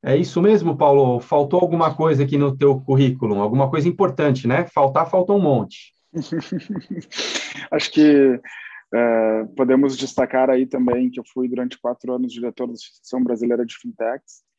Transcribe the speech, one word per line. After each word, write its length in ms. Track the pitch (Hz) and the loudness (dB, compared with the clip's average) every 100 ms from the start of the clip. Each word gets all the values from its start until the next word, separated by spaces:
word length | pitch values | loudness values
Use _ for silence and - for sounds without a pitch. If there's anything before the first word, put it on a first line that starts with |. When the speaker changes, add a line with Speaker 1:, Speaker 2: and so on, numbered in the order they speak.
| - | 0
Speaker 1:
É 80 | 143 | 0
isso 240 | 175 175 | 0 2
mesmo, 380 | 196 214 165 135 | 4 4 2 2
Paulo? 420 | 147 139 131 123 | 4 4 4 0
Faltou 400 | - 151 139 180 | 0 0 2 0
alguma 360 | 175 170 160 - | 0 0 -2 0
coisa 280 | 160 139 | 0 2
aqui 140 | 135 143 | 0 0
no 180 | 143 135 | 0 2
teu 240 | 143 131 | 2 2
currículo? 600 | - 135 135 123 110 101 | 0 2 2 0 -2 -2
Alguma 300 | 104 127 135 | 0 0 0
coisa 180 | 156 165 | 0 -2
importante, 580 | 175 190 135 151 131 117 | 0 0 2 0 0 0
né? 160 | 143 170 | 0 0
Faltar, 420 | - 139 143 165 | 0 0 2 0
faltou 260 | 185 180 202 | 0 2 2
um 60 | |
monte. 540 | 170 127 98 - - _ _ | 2 0 -2 -12 -20 _ _
Speaker 2:
<laughs> 1600 | 165 135 165 - 185 - 202 - 175 - - - - - - - | -12 -8 -8 -6 -10 -8 -12 -10 -14 -12 -10 -8 -8 -10 -14 -6
Acho 200 | 151 - | -4 -2
que, 480 | - 151 143 135 123 - - - - _ | 4 6 6 4 2 -6 -20 -20 -20 _
é, 500 | 117 117 113 110 110 110 - | -2 0 2 0 -2 -6 -4
podemos 400 | 127 131 139 131 | 2 2 2 -2
destacar 500 | 135 - 127 131 131 | -8 -4 -2 0 2
aí 200 | 131 131 | 2 0
também 420 | 131 123 123 127 | -2 -2 0 -2
que 100 | 127 | -6
eu 40 | 120 | -12
fui 160 | 131 127 | -6 -6
durante 300 | 123 123 - | -4 -8 -8
quatro 340 | 120 123 120 | -8 -8 -8
anos 180 | 127 127 | -6 -6
diretor 360 | 113 120 113 123 | -8 -10 -8 -12
da 60 | |
Associação 500 | 117 - _ - 127 | -12 -20 _ -10 -4
Brasileira 420 | 123 117 120 120 117 | -2 -2 -2 -2 -4
de 100 | - | -8
Fintechs 680 | 123 - 113 135 _ - _ | -16 -8 -8 -8 _ -20 _